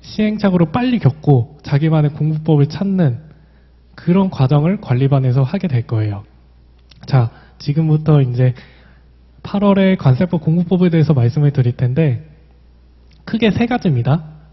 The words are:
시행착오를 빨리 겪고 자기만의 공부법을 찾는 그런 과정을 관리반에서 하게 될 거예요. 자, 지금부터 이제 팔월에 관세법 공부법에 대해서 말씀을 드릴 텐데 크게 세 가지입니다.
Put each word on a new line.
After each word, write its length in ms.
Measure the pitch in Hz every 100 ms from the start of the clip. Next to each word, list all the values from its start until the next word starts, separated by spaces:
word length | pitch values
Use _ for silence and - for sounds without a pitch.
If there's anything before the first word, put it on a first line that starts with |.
시행착오를 720 | - - 214 214 202 180 165
빨리 260 | 247 247 233
겪고 600 | 143 - - 135 113 -
자기만의 480 | - 139 160 160 147
공부법을 580 | 147 151 156 156 151 143
찾는 520 | - 196 190 156 117 - - _ _ _ _ _
그런 360 | - - 180 190
과정을 500 | - 131 147 156 196
관리반에서 640 | - 123 135 139 131 127
하게 240 | 131 196 190
될 180 | 123 113
거예요. 380 | 110 107 101 104 - _ _ _ _ _ - -
자, 240 | 135 117 - - -
지금부터 640 | - 143 160 151 156 151
이제 320 | 131 120 127 120 - - - - _ _ _ _
팔월에 520 | - 202 202 196 190 190
관세법 440 | 143 127 180 180
공부법에 500 | - 165 175 185 180
대해서 240 | 160 156
말씀을 380 | 147 120 135 143
드릴 240 | 139 120 123
텐데 520 | 123 131 160 113 - - - - _ _ _ _ - _
크게 260 | - 226 220
세 140 | 180 240
가지입니다. 580 | 247 196 127 117 156 - - -